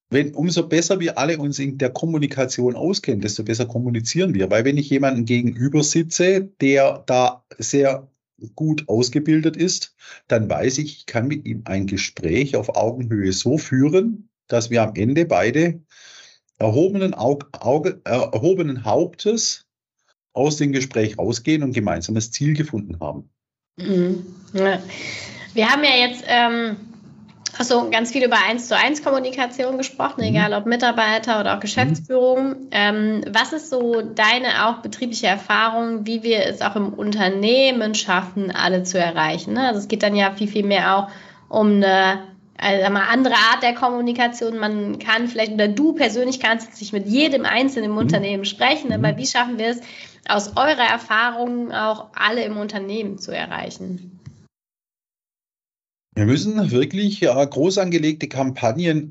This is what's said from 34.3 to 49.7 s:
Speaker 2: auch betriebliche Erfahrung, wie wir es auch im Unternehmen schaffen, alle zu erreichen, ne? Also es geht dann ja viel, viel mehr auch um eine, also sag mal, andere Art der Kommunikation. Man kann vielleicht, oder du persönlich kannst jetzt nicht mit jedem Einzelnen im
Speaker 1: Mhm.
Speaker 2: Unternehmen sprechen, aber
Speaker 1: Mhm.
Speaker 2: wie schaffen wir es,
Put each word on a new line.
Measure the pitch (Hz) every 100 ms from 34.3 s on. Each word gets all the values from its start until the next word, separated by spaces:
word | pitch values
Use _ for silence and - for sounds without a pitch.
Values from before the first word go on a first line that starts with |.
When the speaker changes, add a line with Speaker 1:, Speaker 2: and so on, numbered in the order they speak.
| 247 254 - 220
Speaker 2:
auch | 226
betriebliche | 214 - 247 220 202
Erfahrung, | 202 - 208 226 226 233 226 214
wie | 226
wir | 226 214 -
es | 208
auch | 208 208
im | 202
Unternehmen | 208 208 208 185 196 214 262 269 240 214
schaffen, | 214 - 185 185 202 190
alle | - 175 185
zu | 185 185
erreichen, | 170 165 156 165 202
ne? | 226 254
Also | 208
es | 202
geht | 208
dann | 208 202
ja | 196
viel, | 196 208
viel | 214 202
mehr | 190 175 196
auch | 202 - - - -
um | 220 214 202
eine, | 196 190 190 190 - - _ -
also | 202 196
sag | 196
mal, | 202 202
andere | 240 262
Art | 226 220 247
der | 240
Kommunikation. | 240 254 247 240 240 240 240 226 226
Man | 214 208 208 208
kann | 220 220 240
vielleicht, | 226 220
oder | 214 208
du | 208 311
persönlich | 311 285 226 247 -
kannst | 220 226 -
jetzt | -
nicht | 202
mit | 208 202
jedem | 247 302 269 -
Einzelnen | 226 269 240 214
im |
Speaker 1:
Mhm. | 214
Speaker 2:
Unternehmen | - 202 196 196 202
sprechen, | - 247 302 262
aber | 214 208
Speaker 1:
Mhm. | -
Speaker 2:
wie | 262
schaffen | 247 247 226
wir |
es, | 226